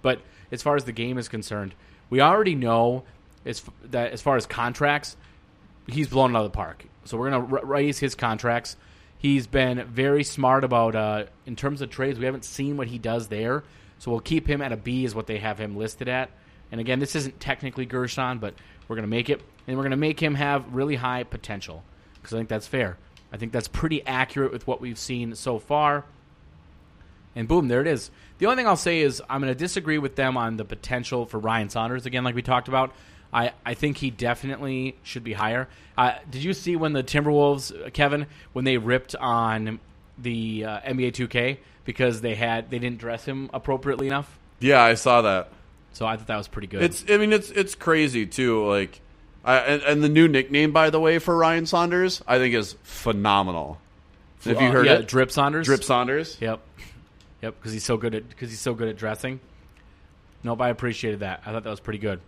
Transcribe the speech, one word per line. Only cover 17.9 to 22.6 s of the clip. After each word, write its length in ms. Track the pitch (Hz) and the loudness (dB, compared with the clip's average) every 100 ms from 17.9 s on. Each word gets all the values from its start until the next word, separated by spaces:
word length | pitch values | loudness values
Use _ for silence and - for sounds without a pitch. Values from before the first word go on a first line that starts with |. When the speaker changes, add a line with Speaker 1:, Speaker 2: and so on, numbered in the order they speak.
| 127 123 - 127 123 | -4 -4 -2 -4 -4
Speaker 1:
but 140 | 104 - - - - | -8 -12 -20 -20 -10
we're 100 | 113 | -6
gonna 100 | 107 | -2
make 220 | 113 120 | 0 0
it. 120 | 143 - _ - | -2 -4 _ -8
And 120 | 131 | -4
we're 60 | |
gonna 120 | 135 135 | -2 0
make 240 | 156 151 | 0 0
him 160 | 160 143 | -2 0
have 400 | 143 143 123 123 | 0 0 -2 -4
really 220 | 139 135 | -2 -2
high 260 | 127 127 | -2 -4
potential, 600 | 120 107 - 101 - 80 - - - - | -6 -10 -10 -10 -10 -16 -18 -20 -20 -20
'cause 120 | - | -10
I 40 | 113 | -8
think 120 | 110 | -4
that's 180 | 110 | -6